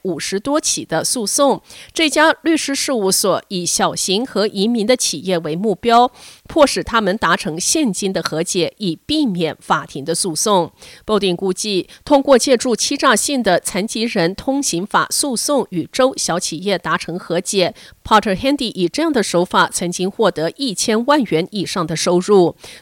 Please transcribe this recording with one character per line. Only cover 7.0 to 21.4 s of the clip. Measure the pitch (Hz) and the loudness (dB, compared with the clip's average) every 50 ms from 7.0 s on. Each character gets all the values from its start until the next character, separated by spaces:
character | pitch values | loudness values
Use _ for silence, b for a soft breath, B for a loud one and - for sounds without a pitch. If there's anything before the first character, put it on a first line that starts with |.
们 | 220 185 190 | 2 0 0
达 | 226 - 165 170 | 0 0 0 0
成 | - - 190 151 165 | 0 -2 -4 -6 -4
现 | - - - 330 311 233 | -2 -2 0 0 0 0
金 | 180 - 208 190 190 | 0 -2 -4 -2 -2
的 | 185 | -2
和 | 165 - 160 156 175 | -4 -4 -2 -4 -2
解， | - - 185 165 - - | -2 -2 -2 -2 -2 -4
以 | - 208 180 160 - _ | -6 -4 -4 -4 -6 _
避 | - 294 311 302 | -4 -2 0 0
免 | 240 185 170 170 156 123 _ | 0 0 -2 -2 -4 -4 _
法 | - - 185 156 147 | -2 -2 -2 -2 -2
庭 | - - 151 135 | -6 -10 -10 -6
的 | 160 165 | -4 -4
诉 | 165 - 196 156 | -4 -2 -4 -4
讼。 | - - 220 208 185 165 - B B B B B B B | -2 0 2 2 2 2 0 B B B B B B B
Boudin | - 214 202 202 190 175 | -2 -2 0 0 0 -2
估 | 170 190 190 | -2 -2 -4
计， | 185 - - 214 202 180 - B B B B | -4 -4 -4 -4 -4 -4 -4 B B B B
通 | - 294 277 | 2 2 4
过 | 269 - 269 | 6 6 4
借 | 233 - 294 262 233 | 6 6 4 2 2
助 | - 262 226 | 2 0 0
欺 | - - - 294 | 0 -2 -2 -2
诈 | 277 - 277 233 | 0 2 2 2
性 | - - - 285 254 226 | 2 2 0 -2 0 2
的 | 202 175 160 | 2 2 2
残 | - - - 190 196 | 0 -2 -4 -4 -4
疾 | 226 - 226 220 | -4 -4 -4 -4
人 | 233 - 208 165 170 190 | -2 0 0 0 0 0
通 | - - - 269 277 277 | -4 -4 -2 -2 -2 -2
行 | - - 170 185 | -2 -2 -4 -4
法 | - - 180 156 - | 0 0 0 0 0
诉 | - - - 285 240 | -2 -4 -2 -2 -2
讼 | 208 - - 294 262 202 - | -4 -2 0 0 0 -2 -2
与 | 185 170 135 - | -4 -6 -6 -4
州 | - - 254 262 - | 0 2 2 2 2
小 | - - - 165 180 | -2 -4 -4 -2 -2
企 | - - 170 147 | -4 -6 -8 -6
业 | 185 202 196 | -4 -2 -4
达 | 170 - 165 165 180 | -2 -2 -2 -4 -4
成 | - - 165 180 | -4 -6 -8 -8
和 | - - 170 170 | -6 -4 -4 -4
解， | 190 - - 196 175 156 - B B B B B - | -4 -2 0 0 0 0 -2 B B B B B -2
Potter | - 226 214 196 220 190 | 4 4 4 4 4 -2
Handy | - 226 269 285 285 262 214 - | 0 0 0 0 0 -2 -4 -2
以 | 180 180 | -2 -2
这 | 165 - - 311 | -2 0 0 0
样 | 330 | 0
的 | 285 240 196 | 2 0 0
手 | - - 175 180 | 2 2 0 0
法 | - - 196 175 - - | 2 2 2 2 2 0
曾 | - 190 175 | -4 -4 -4
经 | 180 - 180 190 | -4 -4 -4 -4
获 | - - 226 190 | 0 2 2 2
得 | - - 156 170 - | 2 0 -2 -4 -4
一 | - 277 262 185 | -4 -6 -6 -4
千 | - - - 220 220 240 | -4 -2 0 0 0 2
万 | 269 285 302 240 | 2 2 2 2
元 | - - 156 | 0 0 0